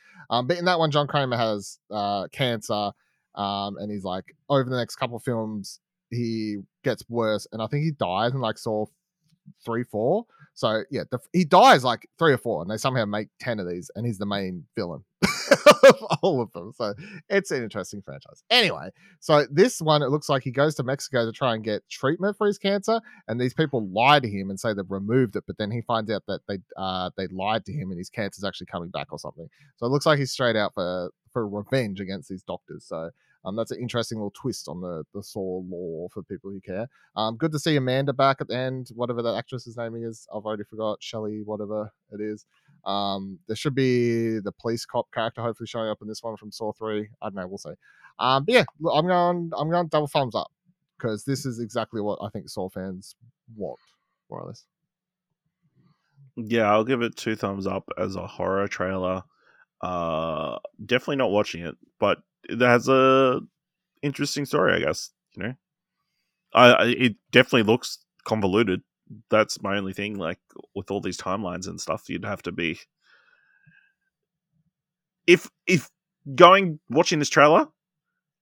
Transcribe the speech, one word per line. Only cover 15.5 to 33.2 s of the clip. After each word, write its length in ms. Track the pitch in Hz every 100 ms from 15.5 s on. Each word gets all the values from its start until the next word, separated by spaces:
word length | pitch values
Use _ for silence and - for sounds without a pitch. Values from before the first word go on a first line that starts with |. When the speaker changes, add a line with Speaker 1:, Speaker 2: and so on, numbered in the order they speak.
| - 294 -
Speaker 1:
of 120 | 269 - 220 -
all 200 | 190 135
of 100 | 110
them. 200 | 85 98
So, 180 | - 107 101 202 185 -
it's 200 | 196 190
an 120 | 139
interesting 400 | 110 107 90 101
franchise. 420 | - 69 - - -
Anyway, 400 | 247 185 78 185 - _ _
so 260 | - 147 131
this 300 | 147 247 -
one, 220 | 156 147
it 80 | 131
looks 180 | 147 -
like 140 | 139
he 80 | 135
goes 240 | 127 151
to 80 | 147
Mexico 420 | 123 139 - 123
to 80 | 113
try 220 | - 131
and 100 | 110
get 240 | 107 101 -
treatment 480 | - 135 175 202 202
for 100 | 208
his 120 | 196
cancer, 420 | 196 202 220 226 - - -
and 120 | 117
these 140 | 123
people 340 | - 151 127 101
lie 320 | 98 131 147
to 80 | 117
him 220 | 98 98
and 100 | 98
say 140 | 117
they've 160 | 101 92
removed 440 | 98 101 127 117 107
it, 80 | -
but 100 | 98
then 140 | 104
he 100 | 117
finds 300 | - 113 110
out 140 | 101 -
that 140 | 92 -
they, 120 | 98 - -
uh, 320 | 95 92 90 -
they 100 | 95
lied 360 | 92 98 113
to 80 | 98
him 180 | 101 95
and 60 | 87
his 120 | 92
cancer's 340 | - 98 -
actually 220 | 98 - 90
coming 240 | 90 85
back 200 | 73 71
or 80 | 76
something. 300 | 71 - 82 _ _ -
So, 100 | 120
it 40 |
looks 140 | 143
like 140 | 160 143
he's 140 | 131
straight 240 | - 123 110
out 180 | 98
for, 360 | - 90 90 90 - _
for 160 | 123 107
revenge 520 | 101 101 131 110 95
against 280 | 92 95 -
these 140 | 92
doctors. 420 | - 90 - 78
So, 260 | - 82 82 -